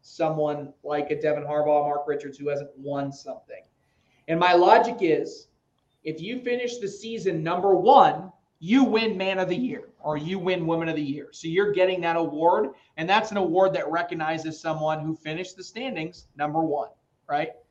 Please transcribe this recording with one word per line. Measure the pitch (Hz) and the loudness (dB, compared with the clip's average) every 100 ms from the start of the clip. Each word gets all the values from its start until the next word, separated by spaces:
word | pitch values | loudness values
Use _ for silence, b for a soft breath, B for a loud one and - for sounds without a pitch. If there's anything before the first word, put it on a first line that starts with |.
someone | _ - 156 156 147 147 139 _ | _ -4 -2 0 -2 -2 -10 _
like | 143 147 143 | -6 -4 -2
a | 151 | -2
Devin | 151 147 | 0 -2
Harbaugh, | 143 151 151 147 147 | -2 0 2 2 2
Mark | 147 - | -2 -4
Richards, | 139 143 135 | -6 -6 -8
who | 143 | -6
hasn't | 143 139 131 | -6 -8 -14
won | 139 139 139 | -8 -6 -6
something. | 135 139 - _ - _ _ _ _ _ _ - | -8 -14 -16 _ -20 _ _ _ _ _ _ -4
And | 165 | 2
my | 180 | 4
logic | 175 185 220 226 240 | 6 8 8 6 0
is, | 175 147 - - _ _ _ _ _ _ | 0 0 -2 -12 _ _ _ _ _ _
if | 156 156 | -12 -10
you | 185 254 | -10 -6
finish | 240 247 240 - | -4 -2 -4 -6
the | 196 | -10
season | - 226 226 180 160 | -10 -10 -4 -4 -2
number | 160 180 196 | -4 -2 2
one, | 185 233 269 165 160 185 _ _ _ | 4 8 8 8 4 -12 _ _ _
you | 165 262 | 2 4
win | 240 220 226 185 | 6 4 0 -2
Man | 190 190 | -2 0
of | 185 | -2
the | |
Year | 180 247 - - _ | -2 -4 -6 -14 _
or | 151 151 | -6 -4
you | 156 196 | -4 -4
win | 175 180 165 | -2 -2 0
Woman | 165 165 | -2 -2
of | 156 | -4
the | |
Year. | 143 143 - | -4 -6 -10
So | - 165 | -12 -2
you're | 175 208 | 0 0
getting | 185 185 180 | 2 2 2
that | 170 170 | 0 0
award, | 156 151 165 202 240 B B - | -2 2 4 4 0 B B -8
and | 170 | 2
that's | 208 214 | 2 2
an | 196 | -2
award | 180 170 190 | 0 4 4
that | 170 143 | 2 -2
recognizes | 165 170 170 156 160 160 156 | -4 -4 -4 -4 -4 -6 -8
someone | 165 156 156 156 | -6 -2 -2 -2
who | 151 | -4
finished | 160 156 160 180 | -8 -8 -8 -10
the | - | -14
standings | 180 226 262 180 160 - _ - | -16 -10 -8 -6 -8 -12 _ -6
number | 151 156 | -4 -2
one, | 160 143 120 _ _ _ - | -2 -2 -6 _ _ _ -6
right? | 147 160 - _ | -4 -4 -10 _